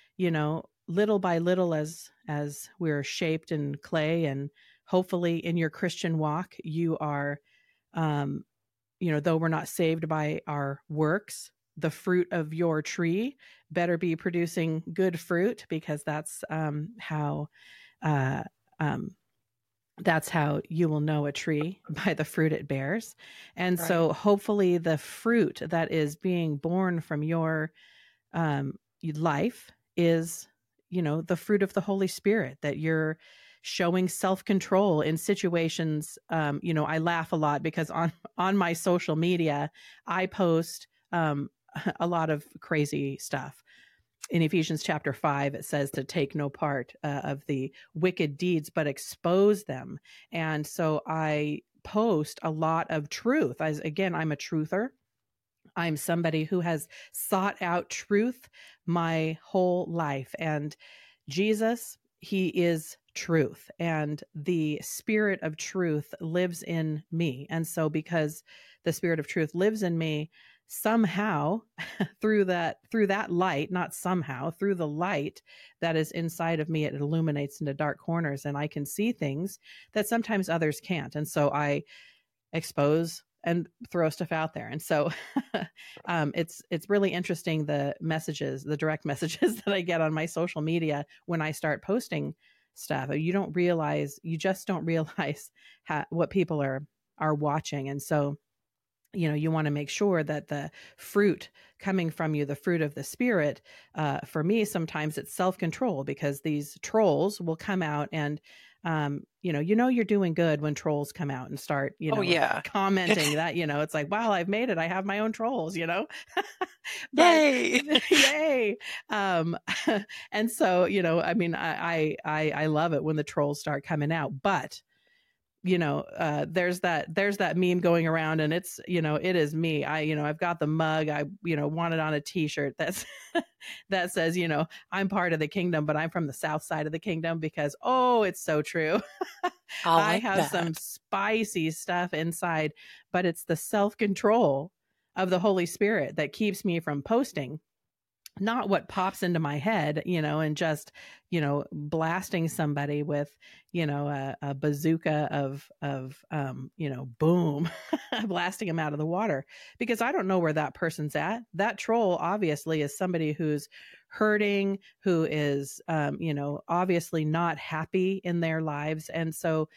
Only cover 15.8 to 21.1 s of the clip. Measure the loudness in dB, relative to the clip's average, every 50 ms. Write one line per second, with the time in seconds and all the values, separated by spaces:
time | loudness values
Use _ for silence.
15.8 | -4 -4 -6 -4 -4 -4 -4 -4 -6 -8 -10 -10 -8 -6 -4 -2 -2 -2 -2 -4
16.8 | -6 -8 -10 -14 -8 -6 -4 -2 -2 -2 -2 -4 -6 -8 _ _ -20 -20 -20 -20
17.8 | -20 -20 _ -4 0 2 2 2 2 0 -2 -4 -6 -10 _ _ _ _ _ -4
18.8 | -2 -2 -2 -2 -6 -8 -10 _ _ _ _ _ _ _ _ _ _ _ _ _
19.8 | _ _ _ -2 2 2 2 2 0 0 0 2 2 2 0 -2 -4 -4 0 0
20.8 | 2 2 2 2 2 2